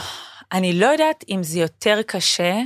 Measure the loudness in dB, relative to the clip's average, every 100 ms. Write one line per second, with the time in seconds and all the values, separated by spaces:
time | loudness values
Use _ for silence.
0 | -8 -14 -16 -20 -6 -2 0 2 4 4
1 | 2 0 -4 -6 -4 -2 -2 -2 0 0
2 | 0 -2 -2 0 0 0